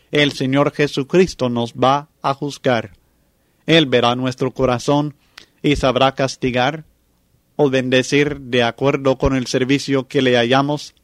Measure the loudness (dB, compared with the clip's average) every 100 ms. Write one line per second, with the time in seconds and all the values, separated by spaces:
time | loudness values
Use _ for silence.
0 | _ -2 0 -2 -2 0 0 0 -2 -4
1 | 0 2 2 0 -4 -2 -6 0 2 2
2 | -2 _ -6 -4 -6 -4 -2 -2 -4 -14
3 | _ _ _ _ _ _ 0 2 2 2
4 | 2 0 -4 -4 -4 0 0 0 0 0
5 | -2 -8 _ -20 -20 _ -2 2 2 2
6 | 2 2 -4 -4 -4 0 -2 -4 -12 _
7 | _ _ _ _ _ -2 0 0 2 0
8 | 2 0 0 -4 -4 0 0 0 -2 0
9 | 0 0 0 -2 -2 -2 0 0 0 -4
10 | -2 0 2 2 2 2 0 -4 -10 -20